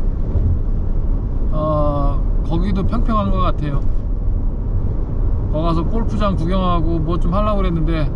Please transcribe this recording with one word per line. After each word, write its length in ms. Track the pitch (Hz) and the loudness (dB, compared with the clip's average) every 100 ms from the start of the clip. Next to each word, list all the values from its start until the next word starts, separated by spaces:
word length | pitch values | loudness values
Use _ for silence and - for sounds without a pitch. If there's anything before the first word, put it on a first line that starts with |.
| - - - - - - - - - - - - - - - | 0 -2 -2 0 0 0 0 0 0 0 0 0 -2 -2 0
어, 920 | 147 156 151 - 147 143 - - - - | 0 0 0 0 2 0 0 0 0 0
거기도 360 | 165 196 190 | 0 0 0
평평한 460 | 180 240 226 214 196 | 0 0 2 0 0
것 80 | 190 | 2
같아요. 400 | 175 147 147 139 - - - - - - - - - - - - - - - - - | 2 0 0 0 2 0 0 -2 0 0 0 -2 -2 -2 0 -2 -2 0 0 0 0
거기 120 | 151 170 | 0 0
가서 180 | 165 | 0
골프장 500 | 151 220 214 - 202 | 0 0 0 0 0
구경하고 640 | 180 165 190 180 170 160 165 | 0 0 0 2 2 0 0
뭐 200 | 151 175 | 0 0
좀 120 | 175 | 0
하려고 260 | 196 208 202 | 0 0 0
그랬는데 520 | 185 165 151 151 135 | 0 0 0 0 0